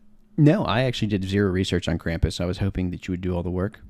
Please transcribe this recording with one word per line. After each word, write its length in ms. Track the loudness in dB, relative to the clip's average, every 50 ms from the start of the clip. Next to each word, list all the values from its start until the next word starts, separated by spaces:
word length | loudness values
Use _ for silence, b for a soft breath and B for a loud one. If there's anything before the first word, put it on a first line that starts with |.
| -12 -20 -20 -20 -20 _ 2
No, 280 | 6 6 6 6 4 2
I 180 | 0 0 0 0
actually 260 | 0 -2 -2 -2 0
did 160 | 0 -2 -2
zero 260 | 0 2 2 2 2
research 360 | 2 2 0 0 0 -2 0 0
on 100 | -2 -2
Krampus. 420 | -2 -4 -2 0 -2 -2 -2 -2
I 40 | -4
was 120 | -4 -2 -2
hoping 320 | -4 -4 -2 -2 -4 -4
that 160 | -4 -8 -6
you 60 | -6 -6
would 80 | -4
do 160 | -4 -4 -4
all 60 | -4 -4
the 80 | -4
work. 300 | -4 -2 -4 -4 -6 -10 -20 -20